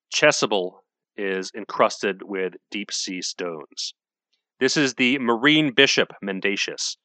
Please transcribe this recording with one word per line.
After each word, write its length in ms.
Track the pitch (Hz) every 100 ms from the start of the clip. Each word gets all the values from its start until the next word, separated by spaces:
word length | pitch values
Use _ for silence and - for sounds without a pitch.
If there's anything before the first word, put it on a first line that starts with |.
| _
chasuble 640 | - 151 147 131 104 90 - _ _ _ -
is 340 | 98 95 95
encrusted 680 | - 101 - 113 - 107 95
with 320 | 92 98 92 90 _
deep 220 | 107 104
sea 300 | - - 92
stones. 720 | - - 87 80 69 - - - _ _ _ _ _ _
This 160 | 127 165
is 180 | 135
the 240 | 120 127 135
marine 540 | 120 117 139 156 151
bishop, 400 | 120 139 - 95 -
Mendacius, 760 | 98 95 101 101 - 69 - -